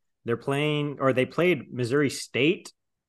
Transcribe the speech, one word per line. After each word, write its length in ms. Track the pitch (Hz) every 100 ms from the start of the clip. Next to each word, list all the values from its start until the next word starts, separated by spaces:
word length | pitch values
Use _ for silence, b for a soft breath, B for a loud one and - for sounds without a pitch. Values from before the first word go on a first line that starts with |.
| _ _ 113
they're 120 | 117
playing, 600 | - 139 151 147 147 131
or 100 | 135
they 140 | 127 127
played 480 | - 175 151 -
Missouri 360 | 123 120 143 139
State 640 | - - 110 147 196 - - _ _